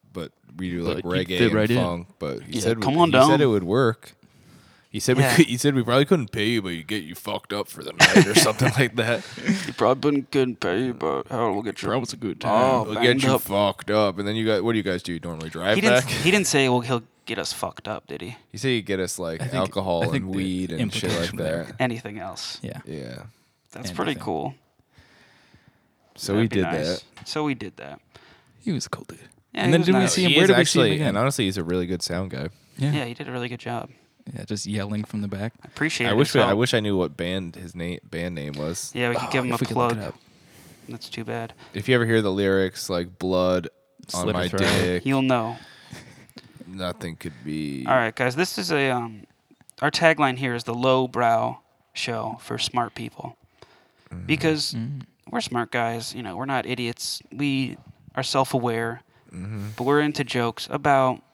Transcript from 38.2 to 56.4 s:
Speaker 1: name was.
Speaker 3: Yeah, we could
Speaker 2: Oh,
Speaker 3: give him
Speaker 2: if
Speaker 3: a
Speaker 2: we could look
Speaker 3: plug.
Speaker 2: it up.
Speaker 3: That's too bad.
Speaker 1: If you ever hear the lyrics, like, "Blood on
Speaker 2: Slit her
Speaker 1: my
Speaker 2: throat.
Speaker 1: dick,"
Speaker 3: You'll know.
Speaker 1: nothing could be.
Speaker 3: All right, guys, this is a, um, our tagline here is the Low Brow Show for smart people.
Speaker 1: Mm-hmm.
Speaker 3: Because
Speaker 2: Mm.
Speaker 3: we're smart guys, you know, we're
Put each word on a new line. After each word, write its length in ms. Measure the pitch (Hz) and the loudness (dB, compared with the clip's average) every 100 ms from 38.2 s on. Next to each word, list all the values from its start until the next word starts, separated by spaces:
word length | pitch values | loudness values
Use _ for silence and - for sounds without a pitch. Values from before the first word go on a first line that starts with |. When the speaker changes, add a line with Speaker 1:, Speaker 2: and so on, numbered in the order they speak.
| 87 | -6
Speaker 1:
name 200 | 82 73 | -6 -8
was. 380 | 71 76 87 - 120 | -6 -6 -6 -8 -4
Speaker 3:
Yeah, 140 | 123 | -2
we 60 | 120 | -2
could 100 | 123 | -2
Speaker 2:
Oh, 40 | |
Speaker 3:
give 140 | 135 123 | -2 -2
him 60 | |
Speaker 2:
if 80 | 117 | -2
Speaker 3:
a 20 | |
Speaker 2:
we 40 | 123 | -2
could 100 | 113 | 0
look 120 | 120 | 0
Speaker 3:
plug. 100 | 113 | -2
Speaker 2:
it 40 | 87 | -6
up. 80 | - _ _ _ - - - - | -12 _ _ _ -20 -20 -20 -16
Speaker 3:
That's 200 | 120 - | -16 -12
too 140 | - | -10
bad. 300 | 110 117 113 - - - | -8 -8 -10 -14 -12 -6
Speaker 1:
If 120 | 107 | 4
you 60 | 123 | 4
ever 100 | 113 | 6
hear 140 | 113 | 4
the 80 | 104 | 4
lyrics, 580 | 95 98 95 95 - - | 2 2 2 2 -2 -4
like, 300 | 90 87 92 | -4 -4 -6
"Blood 500 | 92 92 90 92 82 _ _ _ - 90 | 0 2 2 2 -2 _ _ _ -10 -4
on 80 | |
Speaker 2:
Slit 120 | 90 90 | -2 0
her 60 | |
Speaker 1:
my 60 | 90 | -2
Speaker 2:
throat. 120 | 92 | 0
Speaker 1:
dick," 440 | 98 95 90 90 131 | 2 2 2 0 0
Speaker 3:
You'll 160 | 135 | 0
know. 360 | 131 123 113 120 - - - - - - - - - - 87 | 2 0 -2 -8 -16 -20 -20 -20 -20 -20 -20 -20 -20 -20 -16
Speaker 1:
nothing 480 | 95 90 85 87 82 | -8 -6 -6 -10 -10
could 160 | 82 65 | -12 -12
be. 420 | 69 78 76 67 64 | -8 -6 -4 -6 0
Speaker 3:
All 100 | 131 | 2
right, 200 | 113 - | 2 0
guys, 200 | 127 127 | -2 0
this 220 | 180 - | -4 -4
is 140 | 180 | -2
a, 180 | 151 139 | 0 2
um, 340 | 123 117 107 - _ _ _ - - | 0 -4 -14 -20 _ _ _ -20 -2
our 100 | 147 | -2
tagline 460 | - 165 151 139 127 | 4 4 4 2 2
here 180 | 131 120 | -2 -4
is 80 | |
the 100 | 120 | -4
Low 340 | 117 131 131 127 | 0 2 4 2
Brow 520 | 123 117 113 117 123 _ _ _ | 2 2 2 0 -6 _ _ _
Show 440 | - - 113 113 117 | -8 -6 -4 -6 -10
for 160 | - 120 | -8 -6
smart 380 | - 123 117 - | -2 -2 -2 -6
people. 420 | 117 - 127 - _ _ - _ _ _ _ | -12 -12 -16 -16 _ _ -20 _ _ _ _
Speaker 1:
Mm-hmm. 140 | 90 90 | -12 -2
Speaker 3:
Because 480 | 156 156 156 143 | 0 2 0 -4
Speaker 2:
Mm. 280 | 117 117 139 - _ - | -6 -6 -8 -14 _ -8
Speaker 3:
we're 120 | - | -8
smart 300 | - 123 117 | -4 -4 -2
guys, 420 | 123 117 117 117 - | -2 -2 -4 -8 -10
you 80 | |
know, 120 | 110 | -10
we're 100 | 92 | -8